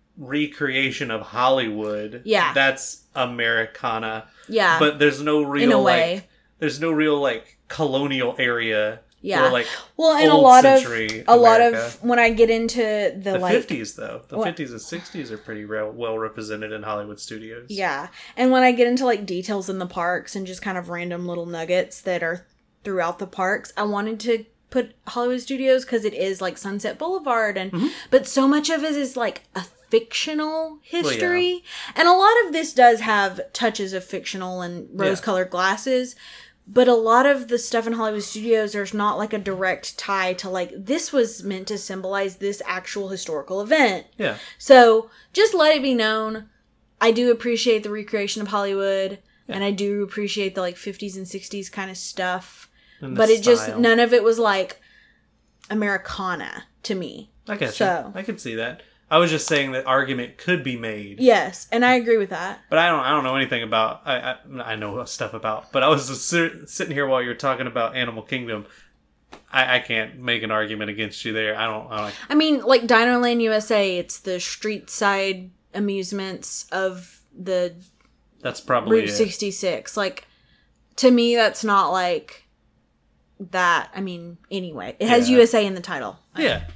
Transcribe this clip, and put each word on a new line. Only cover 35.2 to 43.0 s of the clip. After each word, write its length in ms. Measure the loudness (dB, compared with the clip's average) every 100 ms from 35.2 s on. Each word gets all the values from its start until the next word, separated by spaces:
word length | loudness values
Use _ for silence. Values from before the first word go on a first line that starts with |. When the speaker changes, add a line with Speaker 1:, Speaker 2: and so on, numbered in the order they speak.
| -2 -2 -2
Speaker 2:
glasses, 680 | 0 0 0 0 -2 -2 -12 -20 -20 -20 _ 0
but 220 | 4 6
a 60 |
lot 320 | 6 6 6 6
of 240 | 2 0
the 80 | -4
stuff 280 | 0 -2 -2
in 80 |
Hollywood 300 | -4 -2 -4
Studios, 480 | -8 -8 0 2 2
there's 220 | -4 -6
not, 240 | -2 -2 -2
like, 160 | -4
a 40 | -4
direct 600 | -6 -2 -2 -2 -6 -12
tie 340 | -4 -2 -2 -4
to, 140 | -6
like, 220 | -6 -6
this 380 | -10 -4 -2 0
was 320 | 0 0 -2
meant 240 | -8 -8 -8
to 100 | -8
symbolize 600 | -8 -8 -4 -4 -4 -4
this 240 | -6 -6 -6
actual 440 | -8 -8 -10